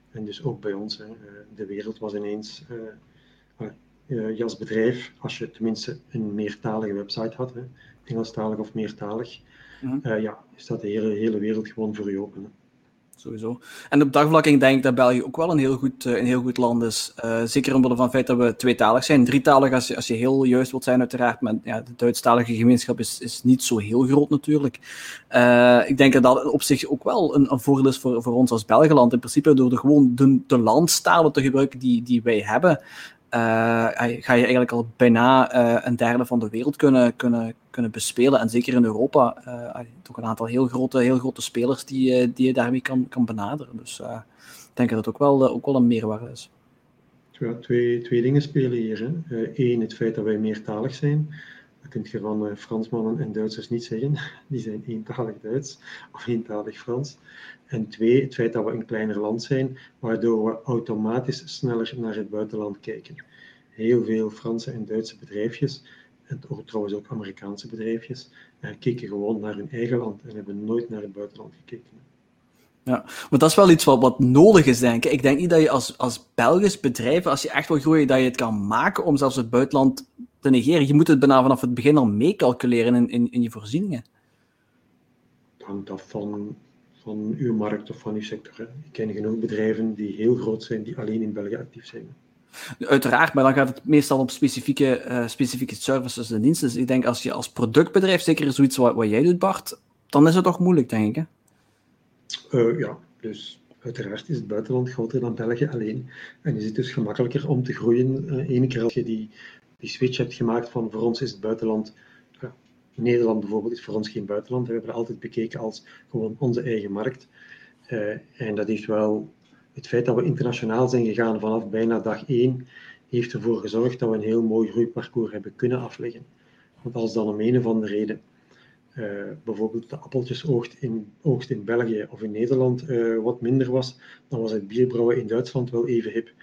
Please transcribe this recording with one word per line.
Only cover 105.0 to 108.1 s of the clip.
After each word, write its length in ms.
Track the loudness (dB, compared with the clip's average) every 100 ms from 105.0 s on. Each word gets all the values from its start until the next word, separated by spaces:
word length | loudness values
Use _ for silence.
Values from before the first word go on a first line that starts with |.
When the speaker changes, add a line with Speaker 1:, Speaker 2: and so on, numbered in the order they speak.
| -4 -4
Speaker 1:
dan 140 | -4
België 340 | -6 -4 -2 -2
alleen. 360 | -4 -6 -8 -12 -18 -20 -10
En 140 | -6 -4
is 80 |
het 100 | -4
dus 180 | -6 -6
gemakkelijker 560 | -4 -6 -2 -2 -2 -2
om 140 | -2
te 100 | -2
groeien, 560 | -2 0 2 2